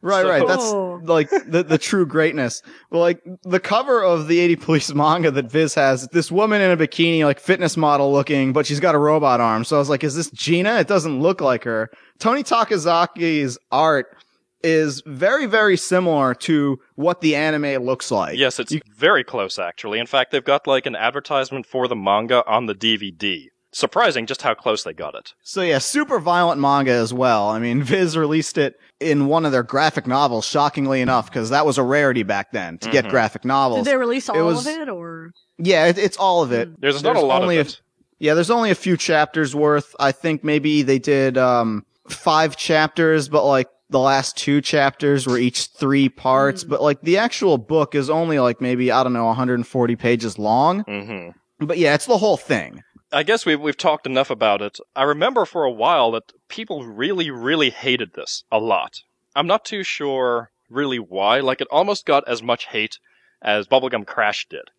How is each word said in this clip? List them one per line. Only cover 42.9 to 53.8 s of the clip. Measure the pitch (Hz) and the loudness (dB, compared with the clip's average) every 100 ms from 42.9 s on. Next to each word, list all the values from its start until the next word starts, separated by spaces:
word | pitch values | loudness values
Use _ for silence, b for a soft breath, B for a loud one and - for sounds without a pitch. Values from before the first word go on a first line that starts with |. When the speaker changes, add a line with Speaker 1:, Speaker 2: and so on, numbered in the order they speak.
| - 160 156 139 | 2 2 2 2
Speaker 1:
but, | 147 139 | 0 2
like, | 135 127 _ _ | 2 0 _ _
the | 139 | 2
last | 131 135 135 - | 2 2 -2 -6
two | - 143 | 0 0
chapters | 139 151 139 - 147 143 131 | 0 0 0 0 0 0 0
were | 123 | 0
each | 123 - - _ | 0 -2 -10 _
three | 139 139 135 | 0 2 2
parts, | - 131 131 139 135 | 0 0 2 2 -2
Speaker 3:
Mm. | 165 | -6
Speaker 1:
but, | 143 | 0
like, | 147 139 | 0 0
the | 156 185 | 0 0
actual | 233 - 196 139 | 0 0 0 0
book | 107 160 147 | 0 0 0
is | 147 135 | -2 -2
only, | 156 170 147 | -2 0 2
like, | 123 117 | 0 0
maybe, | 127 123 123 | -2 -2 2
I | 120 | 2
don't | 127 | 2
know, | 120 117 | 0 0
a | |
hundred | 113 123 123 117 | 0 0 -2 -2
forty | 131 120 120 | -2 0 0
pages | 120 120 113 92 | 0 0 -2 -4
long. | 104 117 151 190 214 | 0 2 2 0 -6
Speaker 2:
Mm-hmm. | - 202 - 175 - _ _ 151 | -10 -10 -12 -14 -20 _ _ -6
Speaker 1:
But | 170 | 0
yeah, | 160 | 2
it's | 151 - | 2 2
the | 226 | 0
whole | 208 156 | 2 -2
thing. | - 123 71 - _ - _ | -2 -4 -4 -16 _ -20 _
Speaker 2:
I | 139 | -2
guess | 156 226 - | 0 0 0
we've, | 151 | -2
we've | 151 | -2
talked | 135 | -2